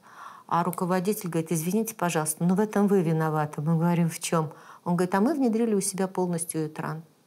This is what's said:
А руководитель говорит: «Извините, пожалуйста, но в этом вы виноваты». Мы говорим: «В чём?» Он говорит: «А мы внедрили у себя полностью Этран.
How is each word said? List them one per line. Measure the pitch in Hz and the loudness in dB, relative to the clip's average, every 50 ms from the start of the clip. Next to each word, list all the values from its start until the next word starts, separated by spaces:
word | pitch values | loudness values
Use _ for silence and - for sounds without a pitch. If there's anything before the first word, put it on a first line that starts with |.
| _ - - - - - - - - | _ -20 -20 -20 -20 -20 -20 -20 -6
А | - - 170 170 | -2 0 0 0
руководитель | 180 175 - 190 170 185 185 180 196 214 208 - 175 | 0 -2 -2 -2 0 0 0 0 0 -2 -2 -4 -4
говорит: | 160 170 160 165 | -2 -2 -2 0
«Извините, | 180 160 156 175 185 214 226 220 - | -2 -2 0 0 0 0 0 -2 -4
пожалуйста, | - - 175 170 165 151 147 - - 170 | -4 -2 -2 0 0 -2 -2 -2 0 2
но | 175 190 | 2 4
в | 185 | 2
этом | 220 214 214 202 202 202 | 2 2 2 2 4 4
вы | 202 196 170 | 4 4 4
виноваты». | 156 165 160 160 160 151 156 151 151 151 - 147 | 2 2 0 0 0 0 0 -2 -2 -4 -4 0
Мы | 156 165 160 | 0 2 2
говорим: | 165 175 175 170 175 160 | 4 2 4 2 2 0
«В | 160 - | 0 -4
чём?» | - - - 165 156 147 - - - - - - - | -4 -2 0 0 0 -2 -6 -12 -20 -20 -20 -10 -6
Он | 170 180 | -2 0
говорит: | 170 180 180 - | 0 0 2 2
«А | 196 208 | 2 2
мы | 254 330 | 2 2
внедрили | 277 269 240 214 220 240 226 214 | 2 2 2 2 2 2 2 2
у | 196 | 0
себя | 190 - - 180 190 185 | 0 -2 -2 -2 -4 -2
полностью | 190 - 185 180 175 165 165 - - 160 156 | -2 -2 -2 -2 -2 -4 -4 -4 -4 -4 -4
Этран. | 151 156 - 156 147 156 160 165 - _ _ _ | -4 -6 -8 -8 -8 -8 -10 -12 -16 _ _ _